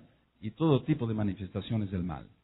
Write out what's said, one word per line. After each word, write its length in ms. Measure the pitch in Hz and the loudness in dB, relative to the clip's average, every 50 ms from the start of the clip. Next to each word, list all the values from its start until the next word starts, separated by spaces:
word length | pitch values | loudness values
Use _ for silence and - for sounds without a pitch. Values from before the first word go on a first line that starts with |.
| - _ _ _ _ _ _ _ | -12 _ _ _ _ _ _ _
y 100 | - 110 | -12 -10
todo 320 | - - 160 160 139 127 - | -2 2 4 4 4 4 4
tipo 220 | - 151 - 120 | 2 0 0 0
de 80 | 113 110 | 0 0
manifestaciones 760 | 107 107 101 90 - 98 92 - 101 - - 113 110 104 90 | 0 0 0 -2 -4 -6 -6 -6 -6 -4 -2 -2 -2 0 0
del 120 | 98 90 87 | -2 -2 -2
mal. 220 | 90 76 65 53 - - _ | -2 -4 -8 -10 -14 -20 _